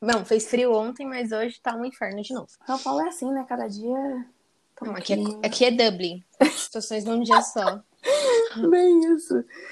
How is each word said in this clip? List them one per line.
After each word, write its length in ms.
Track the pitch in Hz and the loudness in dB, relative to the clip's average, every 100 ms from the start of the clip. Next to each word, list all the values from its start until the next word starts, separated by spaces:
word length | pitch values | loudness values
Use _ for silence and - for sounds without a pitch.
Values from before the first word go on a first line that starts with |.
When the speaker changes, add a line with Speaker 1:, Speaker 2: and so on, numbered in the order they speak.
Speaker 1:
Não, 240 | 214 233 | 0 0
fez 220 | 190 220 220 | 2 0 2
frio 240 | 247 247 | 0 2
ontem, 340 | 220 226 247 277 | 2 -2 -8 -10
mas 240 | 254 226 | -8 -6
hoje 300 | 220 233 - | -4 -6 -6
tá 140 | 247 233 | -8 -6
um 80 | |
inferno 380 | 247 - 196 202 | -8 -8 -8 -8
de 100 | 208 | -8
novo. 160 | 254 - _ - | -10 -12 _ -8
Speaker 2:
São 120 | 262 | -6
Paulo 240 | 262 285 | -2 -2
é 60 | 330 | -4
assim, 220 | 339 254 | -4 -6
né? 140 | 269 254 | -6 -6
Cada 200 | 240 226 | -6 -6
dia 580 | 202 226 262 277 254 247 _ _ _ _ | -8 -6 -4 -4 -8 -12 _ _ _ _
tá 100 | _ 220 | _ -10
um 20 | |
Speaker 1:
Não, 80 | 196 | -8
aqui 160 | 185 | -2
é, 40 | 202 | -2
Speaker 2:
clima. 240 | 208 214 | -2 -4
Speaker 1:
aqui 200 | 220 - 247 | -4 2 2
é 40 | |
Dublin. 540 | 240 226 180 180 180 - - | 4 2 0 -6 -8 -14 2
As 120 | 302 | 2
situações 500 | - - 226 214 214 | 2 -8 -10 -8 -6
num 160 | 208 233 | -2 -2
dia 220 | 226 220 | 4 4
só. 400 | - 233 190 208 - _ | 4 -2 -2 -4 -10 _
<laughs> 680 | 494 587 554 466 453 226 339 | 0 0 4 2 2 0 4
Speaker 2:
Bem 420 | 359 359 339 320 | 6 8 6 6
isso. 320 | 320 - 254 - - - | 2 2 -2 -2 -12 -18